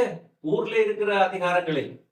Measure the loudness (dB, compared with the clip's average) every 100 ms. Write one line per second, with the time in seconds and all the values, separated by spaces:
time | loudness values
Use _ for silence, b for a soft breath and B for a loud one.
0 | 0 -2 -16 _ -2 -2 0 2 2 0
1 | 0 2 2 0 0 0 0 -2 -4 -10
2 | _